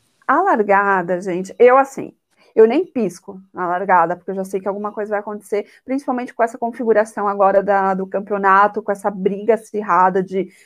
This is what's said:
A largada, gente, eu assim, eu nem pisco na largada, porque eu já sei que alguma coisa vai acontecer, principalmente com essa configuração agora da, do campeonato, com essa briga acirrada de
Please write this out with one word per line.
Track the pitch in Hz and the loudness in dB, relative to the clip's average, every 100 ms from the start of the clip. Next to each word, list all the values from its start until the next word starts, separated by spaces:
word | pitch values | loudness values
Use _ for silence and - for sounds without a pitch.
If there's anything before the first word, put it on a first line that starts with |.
| _ _ - | _ _ -2
A | 294 | 0
largada, | 392 269 208 196 202 190 175 180 | 2 0 2 2 2 0 -2 -4
gente, | 196 180 190 - | -4 -6 -6 4
eu | 247 262 | 6 6
assim, | 269 - - - _ _ _ | 2 -6 -14 -16 _ _ _
eu | - 220 | 4 4
nem | 285 359 | 2 -2
pisco | 247 175 175 - 190 190 | -4 -6 -6 -18 -20 -16
na | - 180 | -8 -4
largada, | 180 196 180 170 175 | -2 2 2 2 -2
porque | - | -8
eu | 190 | -8
já | |
sei | 190 196 | -6 -6
que | 196 | -6
alguma | 202 208 | -6 -8
coisa | 208 214 | -8 -6
vai | 208 | -6
acontecer, | 208 208 - 208 208 _ - | -6 -12 -8 -6 -8 _ -8
principalmente | 269 277 247 247 | -6 -4 -6 -8
com | - | -4
essa | 233 262 | -4 -4
configuração | 233 247 220 208 220 220 202 | -10 -4 0 0 0 -4 -4
agora | 202 196 196 | 0 2 2
da, | 196 196 190 | 2 0 0
do | 190 190 | -2 -6
campeonato, | 196 208 202 196 190 208 208 | -8 -6 0 4 4 4 0
com | 208 | -6
essa | 196 202 | -4 -6
briga | 196 196 196 214 | -4 -4 -2 0
acirrada | 214 - 208 208 175 185 190 | 0 -2 -8 0 2 4 2
de | 185 190 185 _ | -2 -6 -6 _